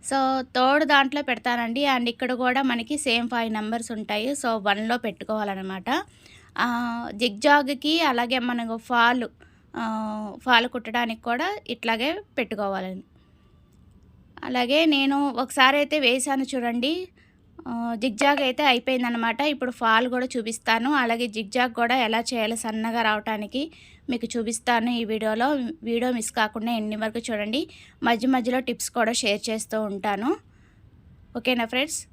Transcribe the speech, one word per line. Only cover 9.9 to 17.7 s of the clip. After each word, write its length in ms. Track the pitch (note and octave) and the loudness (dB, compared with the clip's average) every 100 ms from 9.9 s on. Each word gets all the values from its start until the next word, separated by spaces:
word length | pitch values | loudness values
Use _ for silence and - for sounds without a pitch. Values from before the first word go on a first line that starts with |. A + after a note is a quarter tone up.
| A3 A3 G#3+ G#3+ - B3+ | -4 -4 -6 -8 -6 2
ఫాల్ 220 | A#3 B3 | 4 2
కుట్టడానికి 540 | B3+ A3+ A#3 A#3 A3+ | -6 -4 -4 -4 -6
కూడా 360 | A#3 A#3+ F4 G#4 - | -4 -2 -2 -6 -8
ఇట్లాగే 500 | A#3 A#3 A3+ C4 F#4 G4+ - | -6 -2 -2 -2 -4 -6 -6
పెట్టుకోవాలండి. 680 | A3 G3+ G3+ F#3+ F#3 F#3 - _ _ _ _ - _ - - - - - - - | -4 -4 -4 -4 -6 -10 -14 _ _ _ _ -20 _ -20 -20 -20 -20 -20 -20 -14
అలాగే 420 | - B3 A#3+ C#4+ E4 | -4 -2 2 4 4
నేను 440 | C#4 C4+ C#4 C#4 | 4 4 2 0
ఒకసారి 480 | A#3+ C4 - C4 C#4+ | 0 -4 6 6 6
అయితే 220 | C#4+ D4+ | 2 2
వేశాను 460 | B3+ B3+ C4 C4+ C4 C4+ | 2 2 0 -2 -2 -2
చూడండి, 520 | A#3+ A#3 C4 E4+ F#4 _ _ _ _ - | -2 0 -2 -4 -6 _ _ _ _ -16
ఆ, 280 | D4 | -10